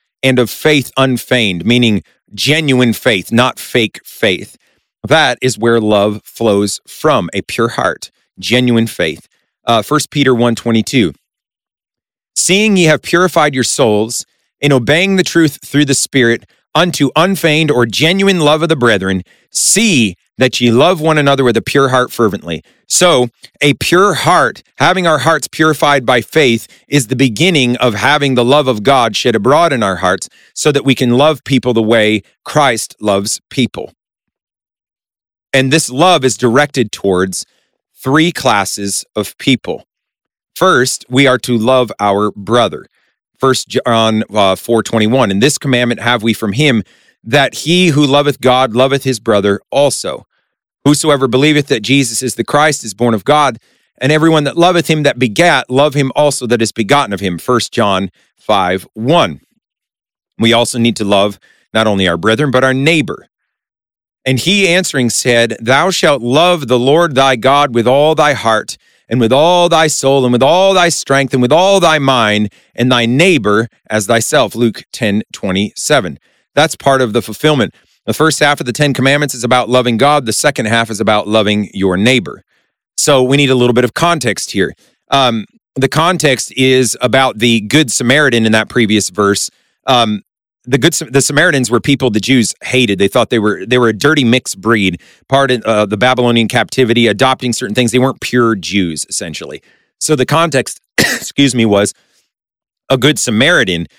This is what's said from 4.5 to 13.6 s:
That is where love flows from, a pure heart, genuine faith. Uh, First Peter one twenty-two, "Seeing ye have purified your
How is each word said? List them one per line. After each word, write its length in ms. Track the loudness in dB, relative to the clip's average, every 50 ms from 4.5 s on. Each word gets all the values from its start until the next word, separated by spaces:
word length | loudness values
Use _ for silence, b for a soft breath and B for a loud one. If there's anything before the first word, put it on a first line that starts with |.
| -20 _ _ _ _ _ _ _ _ _ -4
That 320 | 0 2 2 2 2 0 -2 -4
is 160 | -4 -4 -2
where 220 | 0 0 2 2
love 400 | 2 2 2 2 2 0 -2 -6 -10
flows 560 | -16 -8 -4 -2 0 0 0 0 -2 -4 -8 _
from, 420 | -18 -10 -4 -2 0 0 0 -2 -4 -6
a 80 | -10 -10
pure 280 | -8 -4 -4 -4 -4
heart, 400 | -2 -4 -4 -4 -4 -6 -10 -20 _ _ _ _ _ -14
genuine 480 | -6 -2 0 0 2 2 2 2 0
faith. 400 | -2 -2 -4 -4 -4 -6 -8 -14 _ _ _ _ _ _ _ -4
Uh, 180 | -2 0 0 0
First 280 | 0 -2 -2 -2 -2
Peter 240 | -2 0 0 2 2
one 200 | 2 2 0 -2
twenty-two, 580 | -2 -2 -2 0 0 0 0 0 0 0 0 -2 _ _ _ _ _ _ _ _ _ _ _ _ _ _ _ _ _ _ _ _ _ _ _ -10
"Seeing 400 | -6 -4 -2 0 0 0 0 2
ye 80 | 2 2
have 180 | 2 0 0 -2
purified 520 | -2 0 0 0 0 2 0 0 0 0
your 100 | -2